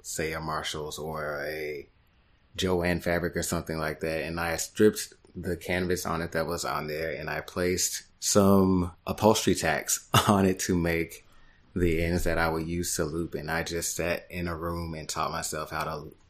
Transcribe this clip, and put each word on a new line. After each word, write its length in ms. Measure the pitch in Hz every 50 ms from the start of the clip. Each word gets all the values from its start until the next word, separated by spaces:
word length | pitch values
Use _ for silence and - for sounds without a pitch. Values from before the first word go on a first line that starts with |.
say, 320 | - - - - 80 78 80
a 60 | 80
Marshall's 580 | 80 78 78 76 73 - - 78 76 76 73
or 460 | 73 76 80 78 78 76 76 73 73 71
a 400 | 76 78 78 76 - 76 - - - _ _ _ _ _ _ _ _ _ _ _ _ -
Jo-Ann 460 | - 95 92 90 87 85 90 87 85
Fabric 360 | - 87 85 87 82 82 -
or 60 | 87 85
something 340 | - 90 82 82 - 80
like 220 | 80 78 78 76 -
that, 220 | 82 80 80 80 76
and 160 | 82 82 85
I 160 | 85 82 82
stripped 580 | 80 - - - - 107 107 - - - - - _ _ - -
the 220 | 90 85 92 87
canvas 480 | 85 - - 90 90 92 87 90 87 -
on 160 | 90 82 82
it 100 | 85 82
that 160 | - 82 80
was 180 | 76 85 82 -
on 220 | - - 76 76
there, 240 | 76 76 78 80 80
and 180 | - 71 78 78
I 120 | 76 -
placed 600 | - - - 92 90 90 92 87 - - - - - _ _ -
some 720 | - - - 107 98 98 98 98 95 92 95 90 90 87 - - -
upholstery 500 | 92 92 - 107 107 110 - - 101 90
tacks 540 | - 92 80 73 67 - - - - - - -
<laughs> 100 | 101 -
on 180 | - 104 98 95
it 140 | 92 90 -
to 140 | - - 92
make 500 | 87 85 85 82 82 82 - - - - - - - - - _ _ _ _ -
the 280 | 90 87 85 80 82 85
ends 200 | 85 87 87 82
that 140 | 85 82
I 120 | 82 82 80
would 160 | 80 80 80
use 300 | 80 85 87 85 - -
to 80 | - 82
loop. 320 | 76 80 85 82 80 -
And 160 | 73 76 78
I 100 | 82 82
just 360 | - - 85 85 - - -
sat 280 | - 82 87 85 - - -
in 180 | 85 90 87
a 80 | 87 85
room 380 | 78 85 85 85 85 85 82 80
and 160 | 78 78 -
taught 220 | - 80 78 73
myself 400 | 80 82 - - - 78 76 -
how 120 | 80 78 107
to 320 | 80 80 76 76 76 - _ _